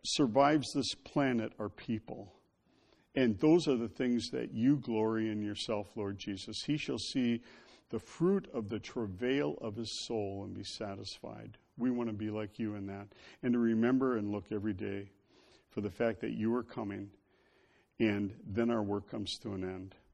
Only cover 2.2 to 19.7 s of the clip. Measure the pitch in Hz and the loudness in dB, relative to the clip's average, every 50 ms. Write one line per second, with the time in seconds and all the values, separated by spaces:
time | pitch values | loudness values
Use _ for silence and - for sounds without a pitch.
2.2 | 101 101 - _ _ _ _ _ _ _ _ _ _ _ _ _ _ _ _ 135 | -14 -18 -20 _ _ _ _ _ _ _ _ _ _ _ _ _ _ _ _ 4
3.2 | 131 120 107 92 - 156 165 175 156 156 135 117 117 110 - - 131 123 120 117 | 4 4 4 6 6 6 6 6 6 4 2 2 0 -4 -2 -2 0 2 2 2
4.2 | 117 - - 127 117 110 - 113 113 135 147 143 131 - 113 110 110 110 113 113 | 0 -2 -4 -4 -4 -4 -2 2 4 6 4 4 2 -2 0 2 2 2 2 2
5.2 | 110 110 107 107 104 104 104 - - - 113 104 104 - - 113 104 98 101 98 | 0 0 0 -2 -2 -4 -4 -6 -4 -2 -2 -4 -4 -6 -6 -4 -4 -4 -4 -6
6.2 | - - 101 95 - - 110 - - - 151 151 - - 135 113 - - - 135 | -6 -6 -6 -6 -8 -10 -10 -8 -4 -2 -2 -2 -2 -4 -4 -4 -4 -4 0 2
7.2 | 123 120 117 117 - - - - - - - - _ _ - 110 - - - - | 2 2 2 0 -2 -10 -20 -20 -20 -20 -20 -20 _ _ -8 -8 -8 -8 -4 0
8.2 | 160 180 196 190 123 - - 127 110 98 117 104 - - - 123 117 101 95 90 | 2 2 2 2 -2 -4 -6 -6 -4 -4 -6 -6 -8 -6 -6 -4 -4 -4 -4 -2
9.2 | 120 123 135 143 143 147 - - - 113 104 117 113 110 - - - - 120 110 | 0 2 2 2 2 0 -2 -4 -6 -8 -6 -6 -8 -8 -8 -10 -8 -4 -4 -4
10.2 | 104 98 98 98 98 98 95 98 98 - - - 110 101 98 104 104 101 - - | -2 -4 -6 -8 -8 -8 -10 -10 -10 -10 -10 -8 -8 -8 -8 -10 -10 -12 -14 -12
11.2 | - 113 110 110 110 110 107 - _ _ _ - 120 127 123 120 120 113 107 104 | -12 -14 -14 -12 -14 -16 -18 -20 _ _ _ -2 -2 0 0 0 0 -2 -2 -4
12.2 | 107 107 107 107 107 101 - - 113 107 104 104 98 98 98 98 101 104 - - | -4 -2 -2 -2 -4 -6 -4 -4 -4 -4 -4 -4 -6 -6 -8 -10 -12 -14 -18 -20
13.2 | - - - _ - 127 120 120 120 113 113 110 113 120 127 131 135 131 123 110 | -20 -20 -18 _ 0 2 4 4 6 6 6 6 6 6 6 6 4 4 2 2
14.2 | 104 104 104 104 98 - 110 104 98 110 101 95 107 101 98 101 101 98 _ _ | 0 0 -2 -4 -4 -4 -4 -2 -2 -2 -2 -2 -4 -4 -4 -6 -8 -10 _ _
15.2 | _ _ _ - _ _ - _ _ _ - - 101 101 - - 120 117 110 - | _ _ _ -20 _ _ -20 _ _ _ -6 -4 -4 -4 0 2 2 2 2 0
16.2 | 117 113 117 117 107 113 117 123 117 - - - 110 101 101 101 101 101 - _ | -4 -4 -2 0 0 2 0 0 -2 -4 -8 -8 -6 -6 -6 -8 -10 -12 -14 _
17.2 | _ _ _ _ _ _ _ _ _ _ _ _ _ _ _ _ 117 110 104 101 | _ _ _ _ _ _ _ _ _ _ _ _ _ _ _ _ 2 4 4 2
18.2 | 104 98 104 - - - 98 113 117 117 120 113 104 101 101 104 104 - - 113 | 0 -2 -4 -8 -10 -4 0 0 2 2 2 2 2 0 0 -2 -4 -6 -6 -6
19.2 | 101 98 - - - 110 101 95 95 92 | -6 -6 -8 -8 -8 -6 -6 -4 -4 -6